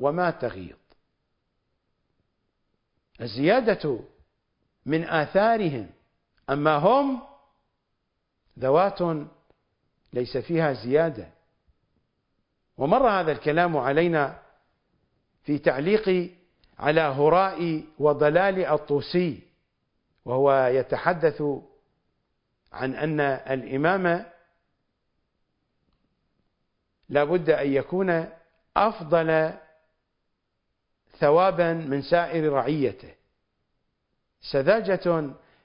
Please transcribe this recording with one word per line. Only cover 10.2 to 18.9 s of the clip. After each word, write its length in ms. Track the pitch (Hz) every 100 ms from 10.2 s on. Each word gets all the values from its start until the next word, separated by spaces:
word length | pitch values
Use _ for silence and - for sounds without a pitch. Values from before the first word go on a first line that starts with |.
| 123 131
فيها 360 | 117 170 156
زيادة. 560 | 123 117 143 165 123 85 _ _ _ _ _ _ _ _ _ _ _ _ _ _ -
ومر 300 | 139 240 262
هذا 240 | 196 160
الكلام 440 | 143 151 156 175 156
علينا 640 | 123 143 175 160 139 - - _ _ _ _ _ _ _ _ _
في 160 | - 147
تعليق 760 | 170 131 156 214 202 185 180 - _ _ _ -
على 220 | 143 160
هراء 840 | 156 135 147 175 190 165 170 156 151 -
وضلال 680 | 147 147 147 165 196 190 165
الطوسي، 760 | 151 -